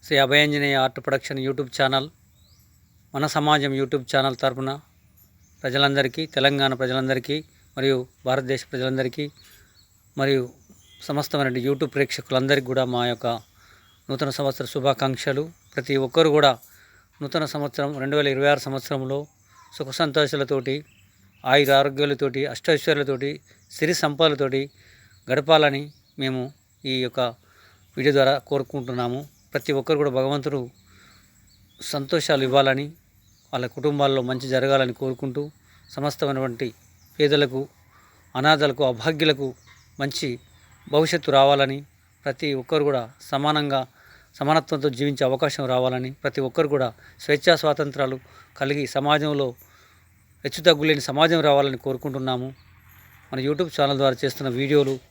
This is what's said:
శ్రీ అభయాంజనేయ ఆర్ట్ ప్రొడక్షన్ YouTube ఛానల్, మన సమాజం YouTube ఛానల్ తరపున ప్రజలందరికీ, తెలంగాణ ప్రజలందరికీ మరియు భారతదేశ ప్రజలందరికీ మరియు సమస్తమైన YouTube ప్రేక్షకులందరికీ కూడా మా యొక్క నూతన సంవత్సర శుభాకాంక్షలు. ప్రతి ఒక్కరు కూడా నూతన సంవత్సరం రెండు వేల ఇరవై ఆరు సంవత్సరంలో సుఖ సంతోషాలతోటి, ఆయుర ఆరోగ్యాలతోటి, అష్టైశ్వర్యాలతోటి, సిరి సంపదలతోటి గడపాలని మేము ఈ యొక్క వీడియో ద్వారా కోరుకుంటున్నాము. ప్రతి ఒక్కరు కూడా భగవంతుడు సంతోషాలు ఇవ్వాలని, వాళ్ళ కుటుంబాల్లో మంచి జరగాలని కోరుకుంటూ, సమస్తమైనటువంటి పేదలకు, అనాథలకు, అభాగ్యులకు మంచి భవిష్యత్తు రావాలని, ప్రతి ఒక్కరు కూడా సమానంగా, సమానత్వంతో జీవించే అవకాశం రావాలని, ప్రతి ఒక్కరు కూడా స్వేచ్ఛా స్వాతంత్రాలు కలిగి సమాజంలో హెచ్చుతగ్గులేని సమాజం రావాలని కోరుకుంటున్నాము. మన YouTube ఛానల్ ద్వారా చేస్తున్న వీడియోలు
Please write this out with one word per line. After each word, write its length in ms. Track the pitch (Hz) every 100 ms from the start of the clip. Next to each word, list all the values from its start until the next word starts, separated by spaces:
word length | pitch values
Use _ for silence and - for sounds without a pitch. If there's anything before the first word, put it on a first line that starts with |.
శ్రీ 120 | - 147
అభయాంజనేయ 600 | 135 143 147 147 143 139
ఆర్ట్ 160 | 131 -
ప్రొడక్షన్ 400 | 127 135 - 135 131
YouTube 240 | 135 135 -
ఛానల్, 300 | 135 135 143 _ _ _ _ _ _ _ _ _ _
మన 120 | 139 151
సమాజం 460 | 160 151 151 139 135
YouTube 260 | 135 143 123
ఛానల్ 240 | 139 135 127
తరపున 280 | 139 123 131 139 _ _ _ _ _ _ _ _
ప్రజలందరికీ, 600 | 135 131 143 139 135 120 160 -
తెలంగాణ 360 | 135 139 139
ప్రజలందరికీ 640 | 127 131 131 131 131 123 147 156 _ _ -
మరియు 220 | 135 131 127 _ 127
భారతదేశ 380 | 131 127 131 -
ప్రజలందరికీ 540 | 127 127 131 127 123 147 _ - - _ _ _ _ _ -
మరియు 260 | 139 135 123 - _ - _ _ -
సమస్తమైన 540 | 147 143 151 139 127 123
YouTube 260 | 139 143 139
ప్రేక్షకులందరికీ 680 | 139 - - 131 135 143 127
కూడా 200 | 131 127
మా 100 | 123 120
యొక్క 140 | 117 120 117 - _ _ _ _ _ -
నూతన 240 | 135 143 -
సంవత్సర 260 | 139 131 127
శుభాకాంక్షలు. 720 | 147 135 131 135 131 - 135 160 - _
ప్రతి 220 | - 123 135 135
ఒక్కరు 260 | 165 160 151
కూడా 160 | 143 117 - - _ _ _ _
నూతన 240 | 143 165 151
సంవత్సరం 380 | 151 143 - 143 143
రెండు 120 | 135 147
వేల 120 | 143
ఇరవై 220 | 131 143
ఆరు 100 | 143 135
సంవత్సరంలో 520 | 135 - 139 131 139 147 _ _ _ - -
సుఖ 140 | 135 131
సంతోషాలతోటి, 760 | 160 139 147 147 139 139 127 139 - _ _ _ _ _
ఆయుర 260 | 131 139 139 139
ఆరోగ్యాలతోటి, 640 | 139 135 143 139 143 127 139
అష్టైశ్వర్యాలతోటి, 800 | 120 - 151 - 147 139 135 139 151 _ _ _
సిరి 240 | - 156
సంపదలతోటి 680 | 175 156 143 160 143 139 135 139 _ - - _ _ -
గడపాలని 520 | 135 143 156 151 139 147 - _ -
మేము 220 | 135 131 127 _ _ _
ఈ 80 | 139 131
యొక్క 160 | 127 120 123 117 _ _ _ _ _ -
వీడియో 160 | 135 139
ద్వారా 180 | 135 139 -
కోరుకుంటున్నాము. 680 | 143 131 143 123 123 123 127 147 _ _
ప్రతి 200 | 143 -
ఒక్కరు 260 | 139 135 151
కూడా 120 | 143 131
భగవంతుడు 420 | 135 143 143 139 123 _ _ - - _ _ _ _ _ _ _
సంతోషాలు 640 | - 147 135 170 147 147 131
ఇవ్వాలని, 380 | 131 135 135 147 165 _ _ _ _ _
వాళ్ళ 140 | 131 123 -
కుటుంబాల్లో 460 | 139 147 139 135 123
మంచి 160 | 131 131
జరగాలని 400 | 131 135 135 127 117
కోరుకుంటూ, 420 | 135 123 139 123 147 _ _ _ _
సమస్తమైనటువంటి 760 | - 143 139 143 135 131 117 127 - _ _ _ -
పేదలకు, 440 | 147 143 143 131 143 _ _ _ _ _ _
అనాథలకు, 500 | 127 139 156 147 127 139
అభాగ్యులకు 560 | 117 131 160 156 139 135 123 - - _ -
మంచి 300 | 139 135 143 120 _ _ _ _ -
భవిష్యత్తు 440 | 147 156 170 147 135
రావాలని, 400 | 139 143 135 135 143 _ _ _
ప్రతి 240 | - 131 151 139
ఒక్కరు 220 | 123 160
కూడా 200 | 147 135 113 - -
సమానంగా, 520 | 139 147 151 143 139 127 _ - - _ -
సమానత్వంతో 500 | 143 156 - 151 143 120
జీవించే 260 | 143 135 135
అవకాశం 340 | 131 151 - 135
రావాలని, 380 | 127 127 127 127 139
ప్రతి 180 | 143 135 131
ఒక్కరు 200 | 143 151
కూడా 160 | 143 127 - - -
స్వేచ్ఛా 300 | - 147 - 165
స్వాతంత్రాలు 560 | 156 143 147 135 135 131 - - - -
కలిగి 260 | 135 143 135 143
సమాజంలో 520 | 143 151 151 147 135 120 - _ _ _ _ _ _ _
హెచ్చుతగ్గులేని 580 | 139 - 165 151 156 147 131
సమాజం 300 | 139 165 165 151
రావాలని 300 | 139 139 127
కోరుకుంటున్నాము. 640 | - 127 151 135 131 127 127 135 - _ _ - - - _
మన 100 | 131 131
YouTube 240 | 151 175
ఛానల్ 240 | - 139 139
ద్వారా 160 | 135 127
చేస్తున్న 260 | 139 - 139 123
వీడియోలు 360 | 139 147 135 131 _